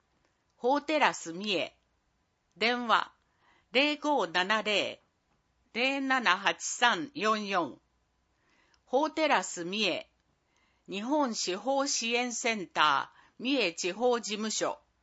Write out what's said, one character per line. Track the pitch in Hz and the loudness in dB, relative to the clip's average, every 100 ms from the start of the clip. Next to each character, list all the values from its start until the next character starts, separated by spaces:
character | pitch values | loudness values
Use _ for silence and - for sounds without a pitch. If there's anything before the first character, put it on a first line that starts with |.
| _ _ _ _ _ - | _ _ _ _ _ -4
法 | 247 285 | 0 0
テ | 285 302 | 2 2
ラ | 208 | 2
ス | - 170 | 0 -10
三 | 170 208 | -8 -4
重、 | 175 123 _ _ _ _ _ _ _ _ 170 | -4 -4 _ _ _ _ _ _ _ _ -4
電 | 220 247 233 | -2 -2 0
話、 | 190 - _ _ _ _ _ _ | 0 0 _ _ _ _ _ _
零 | 247 294 294 | 2 2 0
五 | 302 277 175 | 0 0 0
七 | 180 190 220 | 0 2 0
零、 | 214 196 117 - _ _ _ _ _ _ _ | 2 0 -2 -6 _ _ _ _ _ _ _
零 | 220 262 277 269 | -2 -2 0 0
七 | 262 208 185 | 2 4 4
八 | 190 170 | 2 -2
三 | - - 240 190 147 | -6 2 2 2 -4
四 | - 214 214 202 | -2 0 0 0
四。 | 190 139 95 _ _ _ _ _ _ _ _ _ _ - | -2 -2 -8 _ _ _ _ _ _ _ _ _ _ -2
法 | 262 311 | 0 0
テ | 320 302 | 0 2
ラ | 226 | 2
ス | - 180 | 0 -8
三 | 170 208 | -6 -2
重、 | 202 143 - _ _ _ _ _ _ _ - | -2 -2 -8 _ _ _ _ _ _ _ -10
日 | 190 | -8
本 | 233 302 262 214 | -2 0 0 -2
司 | - - | -4 -4
法 | 254 277 277 | -2 0 0
支 | - 226 | -2 -2
援 | 240 247 | -2 -2
セ | 226 233 220 | -4 -2 -4
ン | 165 | -4
タ | 170 151 135 - _ _ - | 4 4 4 -2 _ _ -8
ー、 | |
三 | 233 277 | -2 0
重 | 185 | 0
地 | 165 185 | -2 -6
方 | 170 247 233 | 0 0 0
事 | 190 | -2
務 | 208 214 | -6 -4
所 | - 156 - _ _ | -2 -4 -4 _ _